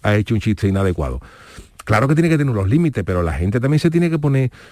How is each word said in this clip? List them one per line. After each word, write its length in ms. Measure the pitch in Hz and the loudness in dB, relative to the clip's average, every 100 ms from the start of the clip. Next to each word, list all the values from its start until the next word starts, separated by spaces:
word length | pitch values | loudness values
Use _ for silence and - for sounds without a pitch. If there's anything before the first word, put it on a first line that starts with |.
ha 140 | 104 104 | 0 0
hecho 180 | 104 | 0
un 60 | 110 | -2
chiste 260 | 110 101 98 | -2 0 0
inadecuado. 540 | 95 98 80 69 64 - - - - - - | 0 0 -2 -4 -6 -12 -20 -20 -20 -20 -10
Claro 220 | - 107 135 | -2 0 2
que 60 | |
tiene 140 | 156 165 | 2 2
que 100 | 156 | 2
tener 120 | 139 | 0
unos 180 | 107 95 | 0 2
límites, 340 | 151 165 120 | 2 2 -2
pero 180 | 90 90 | -2 -2
la 100 | 85 | -2
gente 260 | 73 90 120 | -2 -2 0
también 200 | 135 151 | 0 2
se 100 | 170 | 2
tiene 180 | 170 175 | 2 0
que 80 | 160 | 0
poner, 320 | 147 135 127 - - | 0 0 0 -6 -20